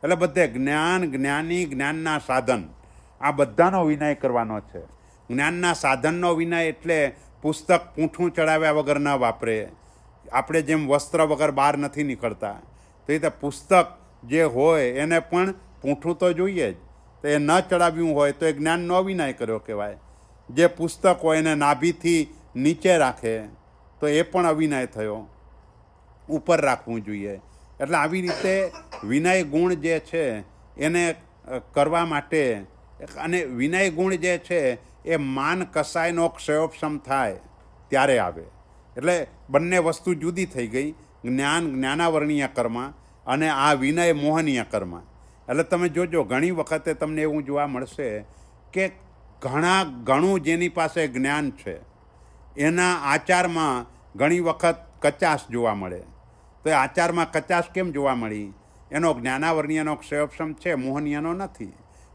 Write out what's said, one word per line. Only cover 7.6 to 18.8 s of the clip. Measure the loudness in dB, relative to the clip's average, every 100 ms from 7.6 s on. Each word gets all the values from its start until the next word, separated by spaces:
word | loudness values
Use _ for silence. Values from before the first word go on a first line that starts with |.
| 2 2 2 -2
પૂંઠું | -2 0 -2
ચડાવ્યા | 2 2 4 4
વગર | 2 2 0
ન | 2
વાપરે, | 2 0 0 -2 -2 -4 -14 -20 -20 -20 -20 -4
આપણે | -2 0 0
જેમ | 2 0 2
વસ્ત્ર | 0 2 0
વગર | 2 2 2
બહાર | 4 2 2
નથી | -2 -4
નીકળતા, | -4 -2 -6 -4 -8 -8 -16 -20 -20 _ -4
તો |
એ |
રીતે | 0 0
પુસ્તક | -4 -8 -8 4 4 4 -4 -20 -20
જે | -2 2
હોય | 2 4 4 4
એને | 2 0 0 0
પણ | 0 0 0 -2 -16 -10
પૂંઠું | -4 -2 -2 0
તો | 0
જોઈએ | 2 -2 0 -2
જ. | -4 -14 -20 -20 -8
તો | 0
એ | 2
ન | 4 2
ચડાવ્યું | 4 2 2 2 0
હોય | 2 2
તો | 2 -2
એ |
જ્ઞાનનો | 0 -2 -2